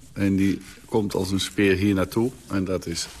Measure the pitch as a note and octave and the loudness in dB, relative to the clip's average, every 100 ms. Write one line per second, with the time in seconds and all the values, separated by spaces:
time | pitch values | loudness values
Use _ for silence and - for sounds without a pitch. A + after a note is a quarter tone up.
0 | - - G2 F#2+ G2 - - - - A2+ | -12 -2 2 4 2 0 -6 -20 -2 -2
1 | G2+ F2+ F#2 F#2+ - - G2 F#2 G2+ F#2+ | 0 -2 -2 -2 -2 2 4 4 2 2
2 | F2+ A#2 B2 - - G2 F#2+ F2+ E2+ E2+ | 0 0 -2 -4 -6 -4 -2 -2 -4 -8
3 | - - | -8 -4